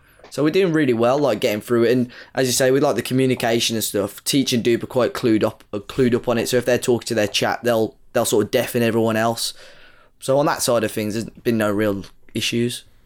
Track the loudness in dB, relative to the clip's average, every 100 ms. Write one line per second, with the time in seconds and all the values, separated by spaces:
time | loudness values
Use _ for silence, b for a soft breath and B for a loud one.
0 | B B -10 -2 0 2 2 2 2 2
1 | 2 2 0 0 -2 -2 0 2 4 2
2 | 0 B B -2 0 2 2 4 2 0
3 | -2 0 0 0 0 0 0 -2 -2 -2
4 | -4 -6 -2 0 0 0 2 0 0 -2
5 | -2 0 2 2 0 -4 _ -12 -6 -2
6 | 0 0 0 -2 0 0 0 0 2 0
7 | 0 -2 -2 0 -2 -2 0 0 -2 -6
8 | -6 -2 2 0 2 0 0 0 0 2
9 | 0 0 0 -2 -6 B B B B B
10 | B _ 0 2 2 0 0 0 0 -2
11 | -4 -4 -8 -6 -2 0 0 0 0 -2
12 | -8 -18 -10 -6 -2 -2 -2 -4 -14 b